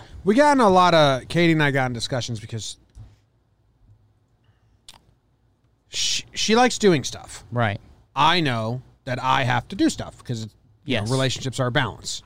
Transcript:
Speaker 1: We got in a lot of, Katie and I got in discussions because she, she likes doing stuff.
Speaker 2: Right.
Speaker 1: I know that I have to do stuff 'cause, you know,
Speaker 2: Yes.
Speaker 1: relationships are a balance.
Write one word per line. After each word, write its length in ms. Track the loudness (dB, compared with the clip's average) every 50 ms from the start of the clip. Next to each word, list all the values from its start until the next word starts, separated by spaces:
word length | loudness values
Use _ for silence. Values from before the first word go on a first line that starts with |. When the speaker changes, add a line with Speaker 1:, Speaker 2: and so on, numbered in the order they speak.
| -8 -16 -16 -6 0
Speaker 1:
We 100 | 2 4
got 180 | 4 6 4 6 4
in 40 |
a 80 | 6 6
lot 240 | 6 6 6 6 6
of, 340 | 6 4 4 2 0 -4 -4
Katie 220 | 0 2 4 4 4
and 80 | 4 2
I 80 | 0
got 140 | 0 0 -2 -2
in 60 | -4
discussions 460 | -6 -8 -6 -6 -6 -6 -6 -8 -10
because 380 | -10 -10 -12 -10 -10 -12 -14 _ _ _ -20 -20 -20 -20 _ _ _ _ _ _ _ _ _ _ _ _ _ _ _ _ -20 _ _ _ _ _ _ _ _ _ _ _ _ _ _ _ _ _ _ _ -20 -20 _ _ _ _ _ _ _ _ _ _ _ _ _ _ _ _ _ _
she, 340 | -8 -6 -4 -4 -4 -4 -6 -10 -8
she 220 | -6 0 2 4
likes 220 | 4 4 2 2 2
doing 260 | 2 2 2 2 0
stuff. 400 | -6 -10 -12 -16 -18 -20 -20 -14 -8
Speaker 2:
Right. 280 | -4 -2 -2 -2 -2 -6 _ -18 -20 _ _ _ -2
Speaker 1:
I 240 | 0 2 2 2 2
know 420 | 0 0 -2 -2 -4 -6 -6 -8 -10 _ _ _ -10
that 160 | -8 -8 -4
I 220 | -2 -2 0 0 0
have 240 | 0 -2 -2 -4 -6
to 60 | -4
do 140 | -2 -2 -2
stuff 340 | -2 -4 -12 -14 -16 -18 -12
'cause, 200 | -10 -10 -8 -10 -12 _ _ _ _ _ _ -8
you 100 | -4 -4 -2
know, 40 | -2
Speaker 2:
Yes. 60 | -2
Speaker 1:
relationships 500 | -2 0 0 -2 -4 -4 -8 -8 -6 -4
are 80 | -4 -2
a 40 |
balance. 520 | -2 -2 -2 -4 -6 -10 -12 -12 -12 -12 -14